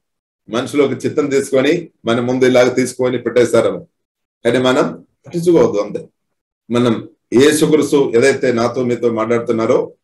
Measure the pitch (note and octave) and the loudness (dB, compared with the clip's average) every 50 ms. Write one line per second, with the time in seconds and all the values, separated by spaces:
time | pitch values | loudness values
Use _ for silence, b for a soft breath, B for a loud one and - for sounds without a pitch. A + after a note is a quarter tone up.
0 | _ _ _ _ _ _ _ _ _ - G#2+ A#2+ C3+ A#2+ C#3 D3 C#3 B2 B2 A#2+ | _ _ _ _ _ _ _ _ _ -8 -6 -6 -6 -4 0 0 0 0 0 -4
1 | - C3+ - D3+ D3 C#3 C3+ C3+ C3 - C3+ C3 C3 D3 E3+ E3+ E3 - _ _ | -6 -4 -2 -2 -2 0 0 -2 -2 0 0 0 2 2 0 -2 -4 -10 _ _
2 | _ A2 A2+ A#2 A#2+ B2 B2+ C3 C3 B2+ B2+ C3+ C3 B2+ B2 B2+ B2+ B2 - - | _ -2 -2 -2 -2 -2 0 2 2 4 4 4 4 4 2 -2 -4 -4 -4 -4
3 | B2+ B2 B2+ B2 - A#2 - B2 B2 - - A#2 G#2+ G2 F#2+ F2 - _ _ _ | -4 -2 -2 -4 -6 -2 0 2 0 2 2 0 0 0 -4 -6 -12 _ _ _
4 | _ _ _ _ _ _ _ _ _ A#2+ B2 C3 B2+ B2+ C3 D3 E3+ - - - | _ _ _ _ _ _ _ _ _ -2 -2 0 0 0 2 0 0 -2 -4 -12
5 | - _ _ _ _ - - E3+ E3 F3+ E3+ D3 A#2+ G#2+ G#2+ G2+ G2+ G#2 - - | -18 _ _ _ _ -10 -8 -2 0 2 4 4 4 2 0 -4 -6 -6 -8 -12
6 | - - _ _ _ _ _ _ _ _ _ _ _ - A#2 A#2+ B2 B2 A2 G#2 | -12 -14 _ _ _ _ _ _ _ _ _ _ _ -4 -2 0 0 0 0 -2
7 | - - _ _ _ _ G2+ A#2 C#3 D3+ D3+ - D#3+ C#3+ D#3 D3+ - - D3+ C#3+ | -6 -14 _ _ _ _ 2 4 4 4 4 2 2 2 2 0 2 0 0 0
8 | C3+ A2+ A#2 A#2 B2+ C#3 C3+ C3+ - B2+ A#2+ A2+ A#2 B2 A#2+ C3 B2+ A#2+ B2 A2+ | 0 2 2 2 2 2 0 0 -2 -2 0 0 -2 -2 -2 -4 -2 -2 -2 -2
9 | A#2+ A#2 A2+ A2 A2 A2+ A#2+ A#2 A#2 - A2+ A2+ A2+ A2+ C3+ - - - - _ | -2 -2 -2 -2 -2 -2 -2 -2 -2 -2 -2 -2 0 0 0 0 -2 -4 -12 _